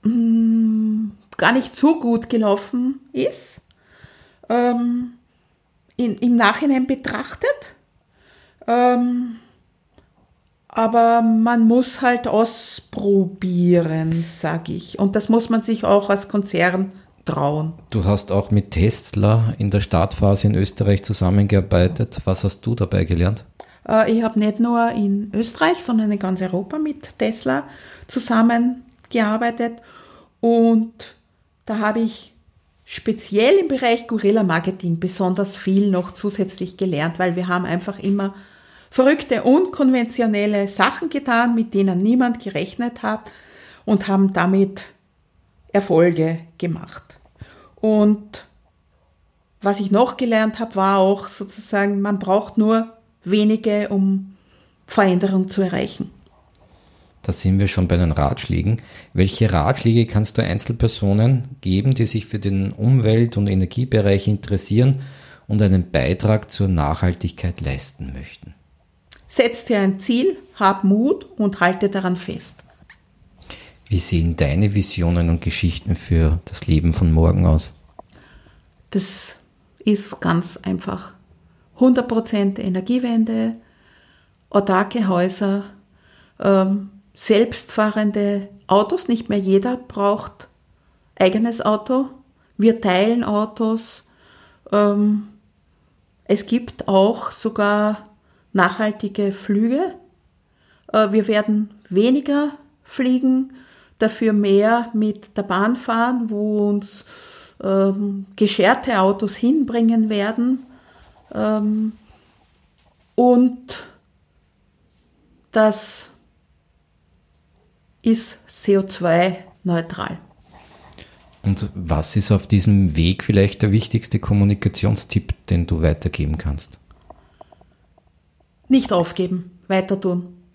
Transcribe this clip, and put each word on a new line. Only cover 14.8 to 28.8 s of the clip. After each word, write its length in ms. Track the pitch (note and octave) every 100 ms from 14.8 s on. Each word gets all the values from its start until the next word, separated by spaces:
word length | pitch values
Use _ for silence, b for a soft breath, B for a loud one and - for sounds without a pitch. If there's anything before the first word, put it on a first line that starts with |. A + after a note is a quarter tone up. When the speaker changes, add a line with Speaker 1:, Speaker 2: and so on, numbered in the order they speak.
| - -
Speaker 1:
Und 180 | G3 G3+
das 140 | G3+
muss 180 | A3+ A3+
man 140 | A3+
sich 220 | A3+ A3+
auch 260 | - G3+ G3+
als 180 | G3+ G3+
Konzern 640 | G#3 G3 F3 F3 F3+ F#3+ B B B
trauen. 480 | - - C#3+ D3+ D#3 E3 -
Speaker 2:
Du 160 | A2
hast 260 | F2+ G2+ -
auch 200 | G2 -
mit 220 | G#2 -
Tesla 840 | - G#2 - - G#2+ G#2 A2+ A2 -
in 140 | G2+
der 100 | G2+
Startphase 680 | G2 F2 F2+ - G2+ G2+ G#2
in 60 |
Österreich 480 | F#2 G2 - G2+ G2+
zusammengearbeitet. 1160 | - G2 F#2 G2+ G2+ G2+ F#2 F#2 F2+ F2 A#2 - -
Was 180 | F#2+
hast 220 | G2+ - -
du 80 |
dabei 300 | A#2 G#2 F#2+
gelernt? 420 | F2 E2+ F2+ A2 - _ B B -
Speaker 1:
Äh, 240 | A3 A3
ich 100 | A3+
hab 140 | A3+ A3
nicht 240 | G#3+ G#3
nur 300 | A#3 A#3 A#3
in 420 | A#3 G3+ G3+ G#3
Österreich, 460 | G3 A3+ - D#4 F4+
sondern 340 | - A3+ G#3+
in 60 | G#3
ganz 240 | F#3+ F#3
Europa 360 | F#3 F3+ F#3+ D#4
mit 400 | D#4 D4 - -
Tesla 460 | A3 A3 C4 C4+ C#4+ B B B B
zusammengearbeitet. 1700 | - - A3+ A3+ A#3 A#3+ B3